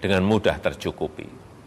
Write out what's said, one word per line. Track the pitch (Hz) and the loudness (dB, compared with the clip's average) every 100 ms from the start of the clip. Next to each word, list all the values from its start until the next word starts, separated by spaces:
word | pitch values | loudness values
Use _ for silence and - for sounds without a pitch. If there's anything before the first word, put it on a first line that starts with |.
dengan | 95 95 95 | 2 2 4
mudah | 107 107 76 | 4 2 0
tercukupi. | 90 73 92 - 78 - - - - - | -2 -4 -6 -4 -8 -8 -16 -16 -20 -20